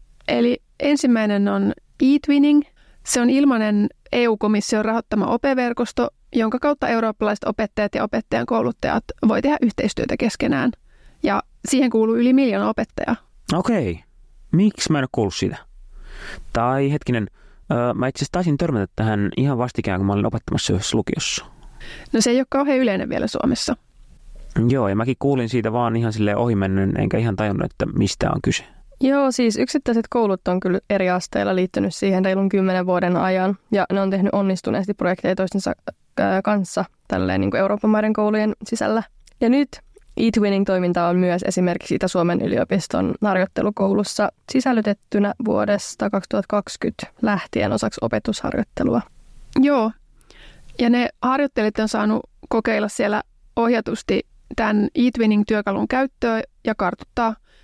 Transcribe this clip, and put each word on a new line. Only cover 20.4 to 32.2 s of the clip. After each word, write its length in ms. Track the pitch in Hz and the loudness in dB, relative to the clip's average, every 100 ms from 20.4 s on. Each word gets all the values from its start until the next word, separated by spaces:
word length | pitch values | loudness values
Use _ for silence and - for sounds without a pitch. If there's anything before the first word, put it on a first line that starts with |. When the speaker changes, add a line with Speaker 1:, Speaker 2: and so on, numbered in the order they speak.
| - - - | -4 -4 0
Speaker 2:
yhdessä 240 | 104 - 113 | -2 0 -2
lukiossa. 480 | - - - - - - - - - - - | -2 -4 -4 -6 -10 -20 -20 -18 -18 -18 -4
Speaker 1:
No 80 | 226 | 0
se 80 | 240 | 2
ei 100 | 247 | 2
ole 60 | 262 | 0
kauhean 280 | 269 285 262 | 0 2 2
yleinen 320 | 247 190 - | 2 0 -4
vielä 180 | - 214 | -4 -4
Suomessa. 480 | - - 240 - - _ - - - - - - - 117 | -2 -2 -2 -2 -6 _ -20 -20 -20 -20 -18 -6 0 2
Speaker 2:
Joo, 180 | 135 104 | 2 2
ja 80 | 101 | 0
mäkin 200 | 120 123 | 0 0
kuulin 300 | 139 135 117 | 0 0 0
siitä 240 | 120 110 | -2 0
vaan 220 | 117 120 113 | 0 0 0
ihan 180 | 117 | 0
silleen 240 | 107 104 104 | 0 0 2
ohimennen, 640 | 120 104 98 95 98 - | 2 2 2 2 2 0
enkä 180 | 104 110 | 0 0
ihan 180 | 113 95 | 0 0
tajunnut, 360 | 107 98 - | 0 0 -4
että 140 | - 110 | -4 -2
mistä 460 | 131 101 - - | 0 0 0 -2
on 80 | - | 0
kyse. 200 | - - - - - - | -2 -4 -6 -20 -20 -2
Speaker 3:
Joo, 300 | 269 277 269 | 0 2 2
siis 260 | 247 240 214 | 2 2 0
yksittäiset 480 | 247 294 - 226 226 | 0 -2 0 0 0
koulut 380 | 240 214 190 - | 0 0 0 -2
on 120 | 180 | -2
kyllä 200 | 185 185 - | 0 -2 0
eri 200 | 196 185 | 0 0
asteilla 460 | 180 - - 202 185 | 0 -2 -2 0 0
liittynyt 400 | 180 - 196 - | 0 0 -2 -2
siihen 300 | 196 185 | 0 2